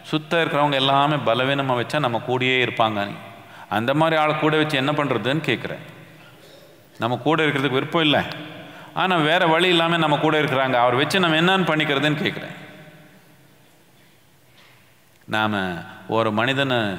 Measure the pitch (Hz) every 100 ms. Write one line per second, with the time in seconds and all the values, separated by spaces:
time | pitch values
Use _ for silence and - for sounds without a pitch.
0 | - 156 151 170 156 143 147 139 135 139
1 | 143 151 113 113 131 139 135 120 117 151
2 | 131 113 113 127 127 127 120 - 113 104
3 | 101 110 - - - - - 101 117 143
4 | 160 160 151 147 151 156 151 143 139 151
5 | 143 117 107 151 156 110 87 76 - -
6 | - - - - - - - - - -
7 | 113 123 135 160 156 139 135 131 143 170
8 | 156 127 87 - - - - - - -
9 | 180 175 151 175 175 160 185 170 165 170
10 | 156 147 151 156 143 131 131 123 123 123
11 | 147 196 175 156 175 190 170 156 151 139
12 | 151 147 147 - - - - - - -
13 | - - - - - - - _ _ -
14 | - _ _ _ _ - - - _ _
15 | _ _ - 110 110 104 95 85 85 -
16 | - 110 110 107 120 135 135 120 107